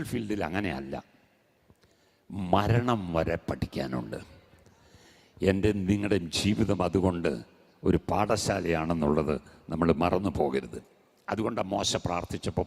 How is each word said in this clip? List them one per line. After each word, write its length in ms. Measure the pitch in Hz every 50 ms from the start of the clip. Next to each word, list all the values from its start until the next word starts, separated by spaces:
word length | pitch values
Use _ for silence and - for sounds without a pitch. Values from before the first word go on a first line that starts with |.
| 160 -
ഫീൽഡിൽ 300 | 127 120 110 101 107 101 85
അങ്ങനെയല്ല. 480 | 78 87 101 104 87 67 67 67 65 69 - - _ _ _ _ _ _ _ _ _ _ _ _ _ _ _ _ _ _ _ _ _ _ _ _ - - 101 92 87 92
മരണം 480 | 98 104 104 113 120 123 123 120 107 92 87 82
വരെ 220 | 80 80 80 82 82 - -
പഠിക്കാനുണ്ട്. 720 | 67 - - - - - - - 64 62 58 - - - - - - - - _ - _ _ - _ _ _ - - - - - - _ _ _ _ - 92 95
എൻ്റെ 200 | 95 98 92 107 104 101 92 92
നിങ്ങളുടെയും 360 | 104 101 101 101 104 92 85 78 -
ജീവിതം 420 | - - 101 107 110 113 95 101 - 90
അതുകൊണ്ട് 420 | 87 87 95 90 92 87 85 85 80 67 57 - - - _ - _ _ - -
ഒരു 100 | 92 85 85 - -
പാഠശാലയാണെന്നുള്ളത് 1300 | 76 95 107 104 113 107 - - 101 98 85 85 82 80 80 82 87 80 76 73 76 78 73 73 76 64 - - - - - -
നമ്മൾ 160 | 82 80 85 82 78 73
മറന്നു 300 | 85 90 92 92 101 101 - 90
പോകരുത്. 400 | 76 69 65 67 62 58 57 - - _ _ _ _ _ _ _ - -
അതുകൊണ്ടാണ് 380 | 101 107 107 113 117 110 101 95 101
മോശ 180 | 101 98 - - 92 -
പ്രാർത്ഥിച്ചപ്പോൾ 600 | 85 87 87 87 - - 85 - 107 - 90 90